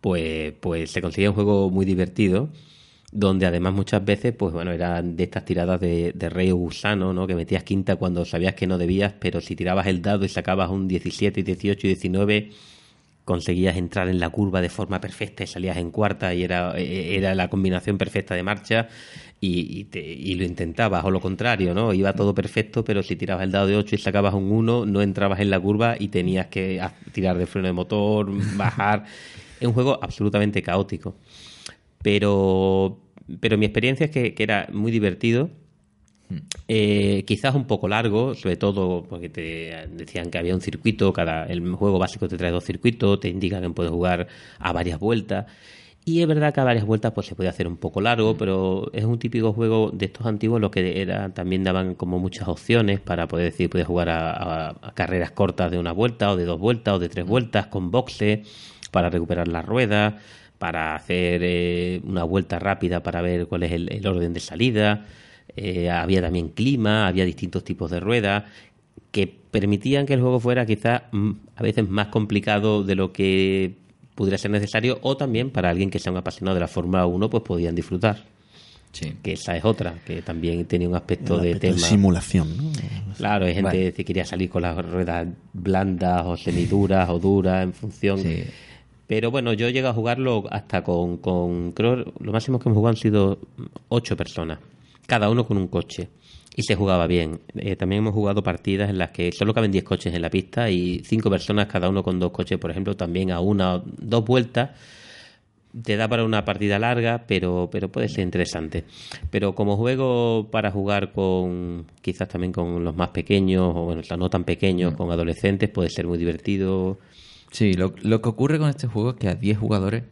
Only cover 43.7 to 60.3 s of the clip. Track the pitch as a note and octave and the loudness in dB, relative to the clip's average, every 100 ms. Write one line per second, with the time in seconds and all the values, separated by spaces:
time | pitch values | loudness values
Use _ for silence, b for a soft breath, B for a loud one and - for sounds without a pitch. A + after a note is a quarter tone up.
43.7 | E2+ F2 E2+ F2+ F2 F2 B B B F2+ | -4 -2 0 0 0 -4 B B B -4
44.7 | F2 F2+ E2 G2 A#2 F#2 G2 G#2+ B B | -2 -2 -2 0 -2 -2 -6 -6 B B
45.7 | B B B - E3 E3+ D3+ D3+ C#3+ C3 | B B B -2 0 2 2 2 2 2
46.7 | A#2 G#2 A2 A2+ G#2+ G2+ E2+ F#2 F2 F2 | 2 2 0 0 -4 -8 -4 -4 -2 -4
47.7 | E2+ - F#2 G#2 A#2 A2 E2 G2+ F#2+ F#2+ | -4 -4 -2 0 2 2 2 0 0 0
48.7 | F#2+ - - A2 A#2+ A#2 A#2 A2 G#2 A2+ | -2 -4 -2 -2 0 -2 0 0 2 2
49.7 | A2 G#2+ - F#2+ - A2+ G#2+ A2 A#2 G#2 | 4 2 0 -4 -2 -4 0 2 2 2
50.7 | F#2+ F#2 F#2 F#2+ F#2+ G2 F2+ F2+ F#2 F#2+ | 2 0 0 -2 -2 -4 -6 -2 0 2
51.7 | F#2 F#2 F2 F2+ F2+ F#2 - - E2+ - | 0 0 -4 -2 -2 -2 -4 -6 -6 2
52.7 | A#2 G#2+ G2 - F2 E2 E2+ F2 - F2 | 4 4 0 -2 -4 -2 0 -2 0 0
53.7 | F2+ D#2+ F2 F2 E2 E2 - F2+ D#2+ D2+ | 0 0 0 0 0 -2 -4 -4 -4 -6
54.7 | C#2+ - - F2 F#2 E2 - G2 F2 F2 | -10 -16 -6 -2 0 -2 0 0 2 0
55.7 | F2+ F2 E2+ A#2 A#2 G2+ F#2+ F2 E2 G2+ | 0 -2 0 0 2 0 2 0 0 0
56.7 | A#2+ A2 G2 F2 F#2 F2+ A#2 A#2 G#2+ G2 | 0 0 0 0 -4 0 0 0 -2 -2
57.7 | G2+ F2+ A#2 B2+ - G#2 G#2+ B B B | -4 0 0 -2 -2 0 0 B B B
58.7 | B B F#2+ F2 E2+ E2 F2 E2+ E2 E2 | B B 0 2 0 -2 -2 -2 -4 -2
59.7 | A2+ A#2+ G#2 G#2 G#2 B | 0 2 4 2 0 B